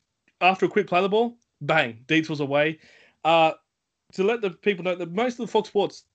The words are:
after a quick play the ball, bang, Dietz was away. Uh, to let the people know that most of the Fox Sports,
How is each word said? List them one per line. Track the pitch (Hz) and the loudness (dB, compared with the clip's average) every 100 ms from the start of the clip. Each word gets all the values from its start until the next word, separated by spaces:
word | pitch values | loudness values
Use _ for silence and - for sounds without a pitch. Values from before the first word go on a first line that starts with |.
| _ _ _ - | _ _ _ -2
after | 180 185 185 | 0 2 0
a | |
quick | 214 190 | 0 0
play | 180 | 0
the | 196 | 2
ball, | 208 233 233 _ - | 0 0 -4 _ -12
bang, | 143 160 131 113 127 | -2 0 0 -4 -2
Dietz | 160 160 | 0 0
was | 151 | -4
away. | 139 143 156 156 _ _ _ _ | -2 0 0 -2 _ _ _ _
Uh, | 156 165 160 - _ _ _ _ _ | 2 4 4 0 _ _ _ _ _
to | - | -2
let | 190 240 | 0 0
the | 202 | -4
people | 165 208 190 | -4 -2 -2
know | 175 | -2
that | 180 170 | -4 -6
most | 175 247 | -4 -4
of | 240 220 | -4 -4
the | |
Fox | 220 208 | -4 -2
Sports, | 208 202 - _ | -2 -2 -4 _